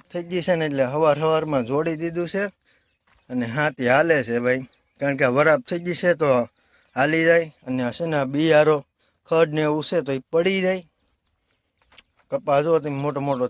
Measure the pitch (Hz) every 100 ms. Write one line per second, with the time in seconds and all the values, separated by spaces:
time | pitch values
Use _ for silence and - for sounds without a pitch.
0 | - 175 170 180 175 170 156 139 127 147
1 | 156 147 160 156 156 139 120 143 165 156
2 | 165 165 170 196 202 - _ _ _ _
3 | _ _ - 127 117 139 151 131 123 135
4 | 165 151 113 117 123 131 131 _ _ _
5 | 139 135 131 131 156 143 - 175 175 165
6 | 180 160 147 123 113 _ _ _ _ 127
7 | 143 160 165 170 160 - 127 127 123 113
8 | 165 151 131 143 160 151 151 147 - _
9 | _ _ _ 165 165 151 151 151 147 175
10 | 135 131 - 165 185 190 185 185 165 _
11 | _ _ _ _ _ _ _ _ _ -
12 | _ _ _ 135 151 143 156 160 147 139
13 | 147 143 139 131